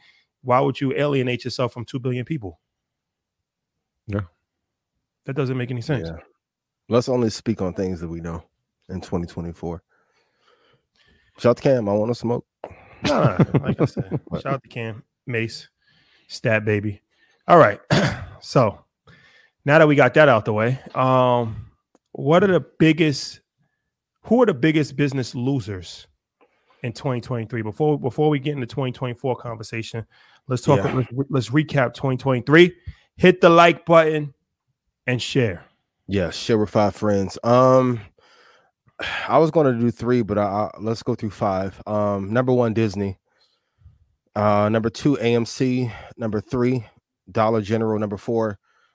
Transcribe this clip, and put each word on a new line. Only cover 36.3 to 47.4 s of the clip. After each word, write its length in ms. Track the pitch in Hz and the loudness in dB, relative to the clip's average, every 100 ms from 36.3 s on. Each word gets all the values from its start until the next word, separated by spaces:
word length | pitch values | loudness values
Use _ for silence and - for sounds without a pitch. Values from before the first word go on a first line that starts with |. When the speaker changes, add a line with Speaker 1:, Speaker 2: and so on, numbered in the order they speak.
| - - 113 | -4 -2 0
Speaker 3:
with 100 | 104 | 0
five 260 | 113 104 - | 0 0 0
friends. 440 | 107 101 95 - | -2 0 -2 -4
Um, 560 | 117 123 131 131 127 120 101 _ _ _ _ _ _ _ _ - | 2 4 6 4 2 -2 -8 _ _ _ _ _ _ _ _ -14
<sighs> 280 | - - - | -10 -10 0
I 120 | 123 | 2
was 100 | 160 | 4
gonna 240 | 165 143 | 4 2
do 160 | 117 120 | 2 0
three, 320 | - 117 123 | -2 0 0
but 160 | 101 101 | 0 -2
I, 60 | |
I, 280 | 104 98 104 - | -2 -2 -4 -6
let's 220 | 107 113 | -6 -6
go 140 | - 117 | -4 -6
through 160 | 110 | -6
five. 500 | - 107 95 98 - - | -4 -2 -2 -4 -8 -6
Um, 440 | 107 104 101 98 | -2 -2 -2 -2
number 220 | 117 127 | -2 0
one, 220 | 127 120 107 | 2 0 0
Disney. 420 | 113 95 98 92 _ _ _ _ _ _ - _ _ _ _ - | -2 -2 -6 -8 _ _ _ _ _ _ -20 _ _ _ _ -2
Uh, 340 | 104 104 104 | 2 2 2
number 220 | 113 110 | 0 -2
two, 260 | - 151 131 | -2 -2 0
A 140 | 117 | 0
M 120 | 117 113 | 0 -2
C. 460 | - 131 127 123 - - - | -4 -2 -2 -4 -8 -18 -10
Number 220 | 117 104 | -6 -6
three, 460 | - 131 123 127 107 _ _ _ - | -4 -2 0 -2 -6 _ _ _ -6
Dollar 300 | 95 | 0